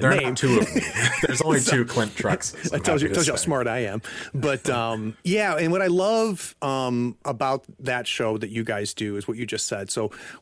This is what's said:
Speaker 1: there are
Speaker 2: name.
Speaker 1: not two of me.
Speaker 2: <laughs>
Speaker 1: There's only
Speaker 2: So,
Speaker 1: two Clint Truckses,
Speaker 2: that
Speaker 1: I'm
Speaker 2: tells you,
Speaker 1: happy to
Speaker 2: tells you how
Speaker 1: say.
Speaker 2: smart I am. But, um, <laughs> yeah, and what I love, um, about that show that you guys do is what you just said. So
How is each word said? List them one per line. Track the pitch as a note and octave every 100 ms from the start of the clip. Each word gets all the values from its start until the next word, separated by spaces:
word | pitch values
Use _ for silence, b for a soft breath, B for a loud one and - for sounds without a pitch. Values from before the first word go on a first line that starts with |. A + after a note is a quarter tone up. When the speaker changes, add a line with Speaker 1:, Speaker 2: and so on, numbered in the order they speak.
Speaker 1:
there | C3
are | -
Speaker 2:
name. | B2+
Speaker 1:
not | B2+
two | C3+ A2+
of | -
me. | - - -
Speaker 2:
<laughs> | A#2 - -
Speaker 1:
There's | B2
only | D#3 C#3+
Speaker 2:
So, | B2
Speaker 1:
two | C#3+
Clint | A#2+ - G#2+ -
Truckses, | G#2+ F#2+ - - F3
Speaker 2:
that | D3
Speaker 1:
I'm |
Speaker 2:
tells | - D#3
you, | D#3
Speaker 1:
happy |
to | -
Speaker 2:
tells | D3
you |
how | A#2+
Speaker 1:
say. |
Speaker 2:
smart | - C#3 A#2
I | A#2
am. | G#2+ G#2+ B B B
But, | C#3 C#3+ C3+ -
um, | B2 A#2 A2 G#2+ -
<laughs> |
yeah, | F3 G#3 G#3 D#3+
and | E3
what | F#3
I | F#3+
love, | F3 G3 A3+ A3+ F#3 - -
um, | C#3+ C3+ B2+ B2 A#2+ -
about | - A#2+ C3+ C3+ - -
that | C3+ B2 A#2+
show | - A#2 A2
that | A2
you | A2+
guys | A2+ G#2 G#2+
do | - G#2+ G2+
is | G2+
what | A2+
you | A2+
just | G#2+ -
said. | G#2 G2
So | - G#2+ B B B